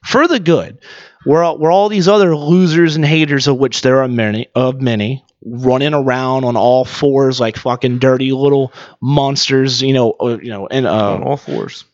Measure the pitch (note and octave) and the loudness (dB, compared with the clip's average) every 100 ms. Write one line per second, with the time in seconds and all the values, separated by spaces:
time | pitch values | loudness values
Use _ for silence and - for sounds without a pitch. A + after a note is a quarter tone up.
0 | - B3 E4+ C#4+ E3 D3+ E2 - - - | -2 0 2 0 0 0 -2 -16 -20 -20
1 | - _ C#3 D#3 E3+ D#3 D#3 F#3 G#3 G#3 | -20 _ 0 2 2 0 2 2 2 2
2 | F3 G#3 F#3 D3+ D3 F3 F#3 D#3+ E3+ D#3 | 2 4 4 0 2 2 4 4 2 2
3 | D3+ D#3+ D3+ C#3+ C#3 C3 C3+ - C3 C3 | 2 2 2 0 0 0 -2 0 2 2
4 | C3 A#2+ G#2+ G#2+ - A#2+ B2+ C3 C3 A2 | 0 -2 -2 -4 -4 -2 -2 -2 -2 -2
5 | G#2 C3 _ _ - A#2+ B2+ B2+ D3 D3 | -2 -6 _ _ -14 -2 0 0 0 0
6 | C3+ B2+ C3 C3 B2+ A#2+ A#2 B2+ B2+ - | 0 -2 -2 -2 -2 2 2 2 0 0
7 | C#3+ C3+ C3+ B2+ A#2 - C3 B2 B2+ B2 | 0 2 0 0 -4 -4 -6 -2 -2 0
8 | C3 B2+ C3 C3+ C#3+ C#3 C3 - - _ | 2 2 -2 0 2 2 -2 -8 -20 _
9 | B2+ C#3+ C#3 C#3 - C3+ C3+ A#2+ C3+ C3+ | -2 0 0 -2 0 0 0 0 0 2
10 | A#2 - A#2+ A#2 A#2 G#2 F#2+ C3+ A#2+ G#2 | 0 0 -4 -4 -8 -12 -6 -2 0 0
11 | G2+ G2 C3 C#3 - - - - - | 0 -2 -4 -6 -6 -8 -8 -12 -20